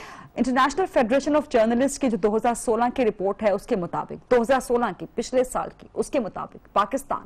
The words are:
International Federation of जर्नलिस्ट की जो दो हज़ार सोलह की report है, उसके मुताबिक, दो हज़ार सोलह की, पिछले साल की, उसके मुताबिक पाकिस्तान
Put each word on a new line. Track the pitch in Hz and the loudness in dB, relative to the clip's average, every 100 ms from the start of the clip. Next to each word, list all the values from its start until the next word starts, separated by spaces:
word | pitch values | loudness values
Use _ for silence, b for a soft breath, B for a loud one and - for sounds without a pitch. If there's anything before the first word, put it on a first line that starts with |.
| B B B - | B B B -2
International | 254 254 269 277 370 | 0 2 2 2 0
Federation | 302 226 269 302 294 | 2 2 2 2 0
of | - | 2
जर्नलिस्ट | 240 220 240 269 - | 2 2 2 0 0
की | 269 | -2
जो | 214 | 0
दो | 214 | 0
हज़ार | 220 240 | 2 0
सोलह | 233 - 220 240 | -2 -2 0 0
की | 247 | 0
report | 214 208 190 202 | 0 0 -2 0
है, | 214 | 0
उसके | 196 - 233 | 0 -2 -4
मुताबिक, | 170 - - 151 | -4 -6 -8 -8
दो | - 247 | 2 2
हज़ार | 233 262 | 4 2
सोलह | - 240 233 | 2 0 0
की, | 175 - | -4 -10
पिछले | - 226 254 | -8 -2 0
साल | 247 190 160 | 0 -2 -6
की, | - - | -10 -12
उसके | - 226 294 | -8 -2 -2
मुताबिक | 202 - - - - | -2 -6 -12 -14 -4
पाकिस्तान | 202 208 269 - - | -2 0 -2 -4 -8